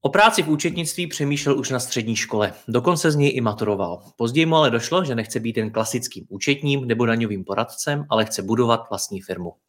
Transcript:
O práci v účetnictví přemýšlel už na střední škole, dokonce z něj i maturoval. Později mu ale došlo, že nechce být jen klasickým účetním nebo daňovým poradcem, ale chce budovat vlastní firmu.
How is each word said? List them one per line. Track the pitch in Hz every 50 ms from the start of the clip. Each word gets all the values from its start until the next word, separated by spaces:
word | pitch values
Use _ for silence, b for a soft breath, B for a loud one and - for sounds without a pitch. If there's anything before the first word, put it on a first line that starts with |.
O | - 139
práci | 143 196 208 226 214 - 170
v | 147
účetnictví | 156 147 - 170 - 170 170 156 - - 175
přemýšlel | 160 - - 147 139 147 143 - 143 139 131
už | 127 -
na | 131 123
střední | 120 - - 123 107 110 113
škole, | 107 - - 120 107 104 95 - - -
dokonce | - 110 123 117 180 180 156 - 160
z | 147
něj | 147 143 143 135
i | 127
maturoval. | 117 113 104 - 110 104 104 95 98 85 87 - - - _
Později | _ 117 113 123 156 160
mu | 165 160
ale | 156 151 131
došlo, | 117 117 117 - 160 185 185
že | 143 123
nechce | 117 110 - - 120
být | 113 117 110
jen | 117 107 107
klasickým | 107 113 110 - - 120 117 - - 98 - _
účetním | 98 101 - - 139 139 151 147 139 139 127
nebo | 120 113 113 123
daňovým | 117 113 117 117 104 104 95 92
poradcem, | - 98 98 117 - - - - 151 143 143 147 -
ale | 117 110 110
chce | 110 - -
budovat | 95 98 113 113 123 117 117 113 117 -
vlastní | 101 98 - - 101 92
firmu. | - - 92 90 90 87 - _ _